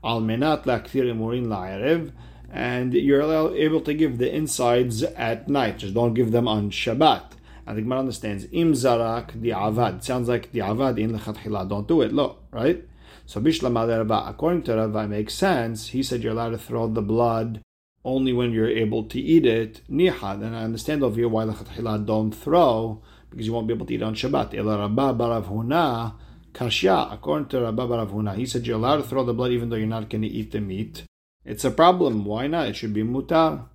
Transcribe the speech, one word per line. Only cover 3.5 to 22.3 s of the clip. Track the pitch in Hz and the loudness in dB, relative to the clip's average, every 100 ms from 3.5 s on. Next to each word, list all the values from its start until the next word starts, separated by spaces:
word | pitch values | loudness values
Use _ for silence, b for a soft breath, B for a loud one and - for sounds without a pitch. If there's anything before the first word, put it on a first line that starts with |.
able | - 156 160 | 2 2 2
to | 156 | 0
give | 151 156 120 | 0 0 2
the | 123 151 | -2 0
insides | 151 - 120 120 123 110 | -4 0 2 4 2 0
at | 165 - 117 113 - | -4 -2 -4 -4 -2
night. | 143 117 92 | 0 0 -4
Just | 98 | -4
don't | 101 120 113 | 0 2 2
give | 117 | 2
them | 117 120 | 2 2
on | 107 104 | 0 0
Shabbat. | - - 120 156 104 - - B B | -2 -4 4 4 4 -2 -20 B B
And | - 107 | -8 -4
the | |
Gemara | 110 127 | -2 -2
understands, | 135 113 110 98 - | -2 -4 -6 -6 -4
im | 151 170 | 0 2
zarak | 139 131 117 113 117 117 117 | 4 4 4 2 -2 -6 -4
di | 113 | -2
avad. | 98 104 110 113 92 | 0 0 2 0 0
It | |
sounds | - 127 120 | -4 -2 0
like | 120 - | 0 -2
di | 120 | -4
avad | 95 113 135 110 | -2 0 2 2
in | 110 110 | 0 -2
lechatchila. | 110 110 107 104 92 | -6 -8 -6 -4 -2
Don't | 101 104 | -4 2
do | 165 | 2
it. | 120 | 4
Lo, | 139 135 - - | 2 0 -2 -12
right? | 113 127 359 - B B B - | 0 0 0 -6 B B B -10
So | - | 0
bishlam | 135 160 127 117 | 0 2 0 0
al | 117 | 2
Rava. | 113 110 107 - | 2 2 0 0
According | 110 156 175 | -2 0 0
to | - 110 | 0 0
Rava, | 110 107 | 2 0
it | 104 | -2
makes | 104 104 - | -2 -4 0
sense. | 190 151 113 110 - | 2 2 0 -6 -6
He | 127 | -4
said | 135 123 | -2 -2
you're | 117 | -2
allowed | 113 117 | -2 -4
to | 117 | -6
throw | - 120 113 | -4 -2 0
the | 110 | -2
blood | 104 113 117 113 113 107 _ _ _ _ | 0 2 4 2 -2 -8 _ _ _ _
only | 123 131 131 | -2 0 2
when | 120 120 | 2 2
you're | 113 110 | 2 2
able | 113 110 113 110 | 2 0 -2 -4
to | 123 | -6
eat | 143 165 123 | 4 6 6
it. | 113 110 - - | 2 0 -8 -6
Niha. | 135 180 - 98 101 | 2 2 2 -6 -6
Then | 110 117 | -6 -4
I | |
understand | 113 113 - 151 | -4 -4 -4 0
over | 131 110 | 0 2
here | 117 | 2
why | 110 110 | 2 0
lechatchila | 107 - - 113 107 | -4 -10 -8 -4 -2
don't | 104 110 110 | 0 0 0